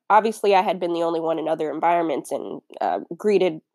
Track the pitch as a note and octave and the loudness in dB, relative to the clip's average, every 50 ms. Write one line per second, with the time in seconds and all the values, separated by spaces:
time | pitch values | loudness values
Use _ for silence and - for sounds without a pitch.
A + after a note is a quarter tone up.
0 | _ - G3 G#3+ G3+ A3+ G#3+ - - G3+ G3 F#3 G3+ G3 E3+ F#3 F#3 E3+ E3+ E3+ | _ 4 4 4 4 2 -2 0 2 4 4 4 4 2 -2 -2 -2 -4 -2 0
1 | E3+ E3 E3+ E3 E3 E3 E3 D#3 D#3 D#3 D#3+ D#3 D#3 D3+ C#3 D#3+ E3 E3+ F3 F3 | 0 0 -2 -2 -2 -2 -2 -2 -2 -4 -2 -2 -2 -6 -4 -2 0 2 2 2
2 | E3 D#3+ C3+ C3+ - - C#3+ B2 - G2 E2 - - _ - - - F2+ F2 G2+ | 0 0 -2 -4 -4 -6 -8 -8 -8 -10 -12 -12 -14 _ -8 -4 -2 -2 -2 -4
3 | - - F3 D#3 - G#3+ G3+ F3+ F3+ F3+ D#3 D#3 - _ | -6 -10 -12 -4 0 2 2 4 2 2 0 -4 -12 _